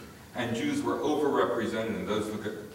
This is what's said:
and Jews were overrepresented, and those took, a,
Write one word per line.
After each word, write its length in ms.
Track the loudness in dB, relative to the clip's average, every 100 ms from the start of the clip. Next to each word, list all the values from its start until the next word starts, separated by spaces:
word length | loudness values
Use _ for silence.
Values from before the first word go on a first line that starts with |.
| -14 -16 -10 -4
and 200 | -2 0
Jews 260 | 0 0
were 180 | 0 2
overrepresented, 880 | 2 4 4 4 4 2 0 0 -2
and 200 | -2 0
those 240 | 0 0
took, 140 | -4 -6
a, 100 | -6 -10